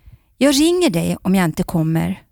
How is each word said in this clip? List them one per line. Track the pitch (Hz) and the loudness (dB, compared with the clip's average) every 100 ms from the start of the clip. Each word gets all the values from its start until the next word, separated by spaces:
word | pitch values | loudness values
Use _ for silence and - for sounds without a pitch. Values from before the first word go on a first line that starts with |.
| - - _ - | -20 -20 _ -2
Jag | 277 | 2
ringer | 277 320 359 330 | 2 2 2 0
dig | 170 170 175 | 0 -4 -4
om | 185 | 0
jag | 190 | 0
inte | 170 156 | 0 -2
kommer. | - 165 160 160 165 190 _ | -4 -2 0 -2 -2 -6 _